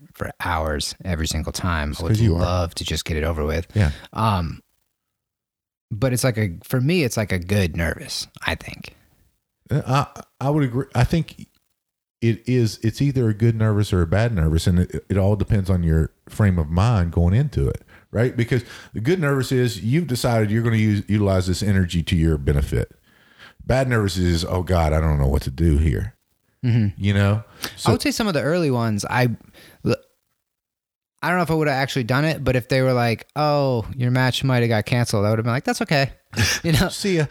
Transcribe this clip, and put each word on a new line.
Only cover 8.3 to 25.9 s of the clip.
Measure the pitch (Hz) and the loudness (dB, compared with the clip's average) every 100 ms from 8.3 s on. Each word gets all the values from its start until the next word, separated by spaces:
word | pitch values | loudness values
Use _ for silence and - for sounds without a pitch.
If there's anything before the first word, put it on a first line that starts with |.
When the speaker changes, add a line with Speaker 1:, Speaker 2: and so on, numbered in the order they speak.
| - - | -8 -6
Speaker 1:
I | |
think. | - - - - - _ _ _ _ _ _ - | -6 -8 -16 -18 -20 _ _ _ _ _ _ -6
Speaker 2:
Uh, | 143 - | -4 0
I, | 135 131 - - - 131 | 0 -2 -8 -18 -6 -2
I | |
would | 151 | 0
agree. | 135 120 - | 0 -2 -2
I | 117 | 0
think | 123 170 - - - _ _ _ _ _ _ - | 2 0 -4 -10 -20 _ _ _ _ _ _ -4
it | 117 110 - | -2 0 0
is, | 127 113 - | 2 2 0
it's | 113 - | -4 0
either | 143 131 113 | 0 0 0
a | |
good | 104 117 113 | 2 0 2
nervous | 110 104 104 | 2 2 2
or | 92 | 2
a | 82 | 2
bad | 92 117 | 2 0
nervous, | 101 78 80 - | 0 2 2 2
and | 87 | 2
it, | 90 - - | 2 -2 -4
it | 95 | 0
all | 95 104 | 2 0
depends | 95 104 92 | 0 0 0
on | 92 | 0
your | 85 80 76 _ - | 2 2 2 _ -10
frame | - 107 87 | 0 2 2
of | 76 | 0
mind | 85 113 113 85 | 2 2 2 0
going | 85 87 | 2 2
into | 104 147 - 67 | 2 0 0 -2
it, | - _ - _ | -4 _ -20 _
right? | 101 113 - | -2 -2 0
Because | - 131 - - - | -2 -2 -4 -14 -14
the | - | -6
good | 113 190 | -2 0
nervous | 143 139 127 | 0 0 0
is | 131 123 101 | 0 0 -2
you've | 104 147 156 | -2 0 0
decided | 123 131 117 104 | -2 0 2 2
you're | 113 | 0
gonna | 117 110 | 0 2
use, | 107 101 - | 2 0 0
utilize | 104 101 95 92 | 2 2 2 0
this | 87 | -2
energy | 104 95 90 85 | 0 2 2 0
to | 78 87 | 0 2
your | 80 76 | 2 2
benefit. | 71 71 69 58 - _ _ _ _ - - - | 0 0 0 -2 -4 _ _ _ _ -20 -20 -10
Bad | - 127 131 | -2 0 2
nervous | 117 101 92 | 0 0 0
is, | 87 85 | 2 2
"Oh | 87 92 | 0 -2
God, | 82 90 78 | 0 2 2
I | 78 | 2
don't | 80 73 | 2 2
know | 67 | 2
what | 71 | 0
to | - | -2
do | 65 85 73 | 0 2 4
here." | 78 | 2